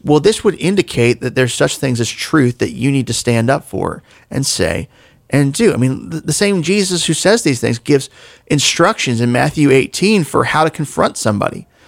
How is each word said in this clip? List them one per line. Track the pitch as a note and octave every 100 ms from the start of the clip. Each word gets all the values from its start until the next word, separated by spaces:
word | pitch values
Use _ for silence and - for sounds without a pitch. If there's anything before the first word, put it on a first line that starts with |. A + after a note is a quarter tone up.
Well, | - D3
this | F#3 A3
would | A3 -
indicate | E3+ G3+ - - A#2+ A#2+
that | B2+ A#2
there's | B2
such | - C#3+ -
things | C#3 A#2+
as | A2+
truth | - - D#3+ B2 -
that | A#2
you | A#2+ C3
need | C#3 B2
to |
stand | A#2 - A#2 A#2
up | C#3+
for | - - F2 - - - _
and | -
say | - - E2+ - - _ _ _ _
and | C#3 C#3
do. | C#3 A3+
I | G#2+
mean, | C3 C3 -
the, | D#3+
the | -
same | D3+ G3+ F#3+
Jesus | D#3 G3+ F#3 F3 -
who |
says | D#3 F#3+ A3+
these | E3 B2
things | A#2 A#2+
gives | - C#3+ - - - - -
instructions | D3 - - E3+ A3 C#3 A#2
in | A#2+
Matthew | B2 D3 D3+ C#3+
eighteen | C3 C3+ - F#3+ G#3+
for | D3+ -
how | C3 D#3
to | D#3
confront | - C#3+ - - -
somebody. | A2+ G#2 - - - _